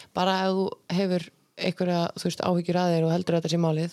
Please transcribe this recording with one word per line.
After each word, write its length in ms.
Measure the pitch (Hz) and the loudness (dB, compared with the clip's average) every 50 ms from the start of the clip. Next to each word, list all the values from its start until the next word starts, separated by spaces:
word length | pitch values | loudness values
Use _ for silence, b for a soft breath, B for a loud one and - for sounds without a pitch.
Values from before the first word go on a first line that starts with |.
| B B - | B B -2
bara 200 | 180 185 190 190 185 190 | 0 0 2 2 2 0
ef 80 | 190 190 | 0 0
þú 120 | 190 185 - - - _ - 175 | 0 0 -2 -4 -8 _ -2 0
hefur 300 | 185 196 180 180 175 - - - _ _ _ _ - | 0 0 0 0 -2 -4 -6 -18 _ _ _ _ -4
einhverja, 420 | - 185 - - 185 180 175 170 170 - - | -4 -4 -2 -2 0 0 0 0 0 -2 -4
þú 100 | - - 175 | -4 -6 -4
veist, 140 | - - - | -4 -2 0
áhyggjur 320 | 185 180 175 170 175 170 180 | 0 0 0 0 0 0 2
að 140 | 180 175 170 | 2 2 2
þér 100 | 165 160 | 2 2
og 60 | 165 165 | 2 2
heldur 200 | 175 180 - 170 | 0 0 0 0
að 60 | 165 | 0
þetta 80 | 165 170 | 0 0
sé 80 | 165 170 | 0 2
málið, 320 | 170 160 156 156 170 170 | 2 2 0 0 -2 -4